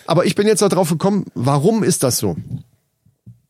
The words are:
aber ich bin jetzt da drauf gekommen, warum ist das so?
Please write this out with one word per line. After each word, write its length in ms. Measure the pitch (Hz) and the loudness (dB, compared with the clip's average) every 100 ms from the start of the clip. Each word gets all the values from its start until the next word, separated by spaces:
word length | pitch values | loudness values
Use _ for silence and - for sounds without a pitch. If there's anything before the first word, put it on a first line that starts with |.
| - | -2
aber 180 | 165 190 | 0 0
ich 80 | |
bin 140 | 175 208 | 0 2
jetzt 140 | 214 | 2
da 60 | 202 | 2
drauf 200 | 160 175 | 2 0
gekommen, 380 | 160 196 202 - - | 0 0 -2 -4 -4
warum 480 | 123 143 156 220 | 0 2 2 2
ist 180 | 135 - | 0 0
das 160 | 131 - | 0 0
so? 160 | 104 78 - - - _ _ _ _ _ - - _ | -2 -4 -8 -12 -14 _ _ _ _ _ -20 -20 _